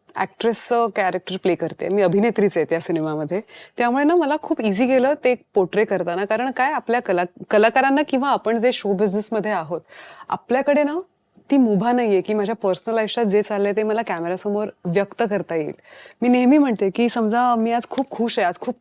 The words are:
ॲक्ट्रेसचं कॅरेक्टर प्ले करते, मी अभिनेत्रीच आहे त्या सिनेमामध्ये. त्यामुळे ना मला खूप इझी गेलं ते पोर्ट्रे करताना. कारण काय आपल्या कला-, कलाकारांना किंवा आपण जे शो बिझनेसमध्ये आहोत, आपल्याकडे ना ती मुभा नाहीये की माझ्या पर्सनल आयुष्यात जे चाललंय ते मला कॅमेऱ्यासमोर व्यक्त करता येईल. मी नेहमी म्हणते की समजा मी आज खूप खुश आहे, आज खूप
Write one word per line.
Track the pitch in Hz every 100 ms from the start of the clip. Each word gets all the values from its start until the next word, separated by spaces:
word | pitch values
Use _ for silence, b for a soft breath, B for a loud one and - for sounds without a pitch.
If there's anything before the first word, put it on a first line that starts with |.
| _ -
ॲक्ट्रेसचं | 190 - 226 220 - 240 233 214
कॅरेक्टर | 190 180 - 185
प्ले | 185
करते, | 170 165 - -
मी | 202
अभिनेत्रीच | 185 196 226 - 202 165
आहे | 151
त्या | 165
सिनेमामध्ये. | - 165 156 151 151 180 - B B -
त्यामुळे | 240 254
ना | 294
मला | 349 277 302
खूप | - 311
इझी | 220 190 247
गेलं | 262 254 302
ते | 254 247 _
पोर्ट्रे | 208 185 196
करताना. | 220 190 180 175
कारण | 202 220 262
काय | 254 262
आपल्या | 285 - 240
कला-, | 247 175 180 - -
कलाकारांना | 214 226 262 269 269 202
किंवा | 262 277
आपण | 226 214 233
जे | 240
शो | 247 202
बिझनेसमध्ये | 190 208 202 208 220 208
आहोत, | 190 156 165 - B B B -
आपल्याकडे | - - 254 277 285
ना | 285 320 381 _ _ _ -
ती | 277
मुभा | 233 202 233
नाहीये | 247 233 190
की | 185
माझ्या | 214 202
पर्सनल | 220 196 180 - 226
आयुष्यात | 214 240 220
जे | 202
चाललंय | 214 208 202
ते | 208
मला | 214 214 226
कॅमेऱ्यासमोर | 196 170 185 208 208 214 -
व्यक्त | 180 180 196 - 233
करता | 196 156
येईल. | 165 147 - B B B -
मी | 240
नेहमी | 247 247 302
म्हणते | 277 208 196
की | 180 240
समजा | 240 214 233 247
मी | 233 226
आज | 240 -
खूप | - 262
खुश | - 233 233
आहे, | 180
आज | 180
खूप | - 240